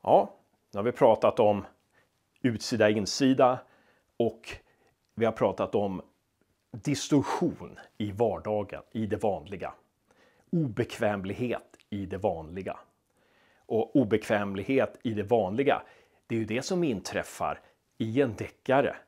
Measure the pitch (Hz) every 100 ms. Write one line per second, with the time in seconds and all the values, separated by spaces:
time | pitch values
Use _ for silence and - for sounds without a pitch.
0 | - 160 202 - _ _ _ 101 113 120
1 | 131 107 110 - 107 101 - _ _ _
2 | _ _ _ _ 131 107 - 113 107 110
3 | 95 - 135 131 127 123 - _ _ _
4 | _ _ 117 - - - _ _ _ _
5 | _ - 113 110 110 92 98 110 101 90
6 | - _ _ _ _ _ _ 113 151 143
7 | - 147 - - 156 - 87 - - _
8 | 107 98 117 87 107 107 101 71 - 113
9 | 110 101 110 87 80 95 69 - _ _
10 | _ _ _ _ _ 175 143 104 113 -
11 | 110 104 95 101 123 - - _ _ 101
12 | 92 95 101 82 78 90 92 - - _
13 | _ _ _ _ _ _ - 113 - 147
14 | 110 107 - 107 101 98 95 135 113 -
15 | 113 104 101 120 92 110 139 - - -
16 | _ _ _ 117 107 117 131 185 165 101
17 | - 98 82 - 78 76 _ _ _ _
18 | 113 117 131 95 101 _ - 131 123 -